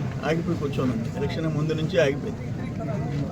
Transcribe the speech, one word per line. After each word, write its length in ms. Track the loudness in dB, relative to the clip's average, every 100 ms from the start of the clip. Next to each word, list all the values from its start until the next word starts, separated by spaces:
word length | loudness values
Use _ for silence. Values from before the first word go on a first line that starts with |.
| -2 -2 0
ఆగిపోయి 300 | 0 0 0
కూర్చోనుంది. 600 | 0 0 0 0 -2 -2
ఎలక్షన్ 400 | -2 0 0 2
ముందు 160 | 2
నుంచి 280 | 2 2 4
ఆగిపోయింది. 720 | 4 2 -2 -4 -4 -4 -4 -4 -2 -2 -2 -2 0